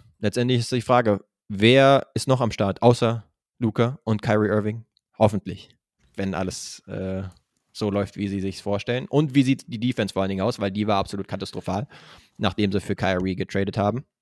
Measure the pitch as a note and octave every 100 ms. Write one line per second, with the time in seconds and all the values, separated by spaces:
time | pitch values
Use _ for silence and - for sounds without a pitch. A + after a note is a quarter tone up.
0 | - _ G#2 B2 B2 B2+ A#2 B2+ - B2
1 | A2+ G2+ - _ - G2 A2 C3 C3+ C#3
2 | - - - B2+ A#2 - G2+ F#2+ A#2+ A#2+
3 | A#2+ A#2 - _ _ _ A#2 - A#2 C#3
4 | - G#2+ - A2 G#2+ G#2 G#2 A2+ - _
5 | _ - G#2+ G#2 - - - _ _ _
6 | _ - G2 E2+ F#2+ - - - - G2+
7 | F#2+ F#2+ F#2+ - _ _ _ - G#2+ G2+
8 | G2+ - G2+ G2 F#2+ F#2+ - G2+ - B2
9 | C#3 C#3+ D#3 C3 B2+ C3+ - A#2 A#2+ B2+
10 | G2+ - F#2+ G2 G2+ - G2+ G2 G#2 G2+
11 | G2 G2+ F#2+ F#2+ F#2+ - F2+ F#2 - -
12 | - - _ - G2+ F#2 G#2 G2 - G2+
13 | F#2 F#2 F#2 F2 F#2+ G2 G2 G#2+ G2+ A#2
14 | - _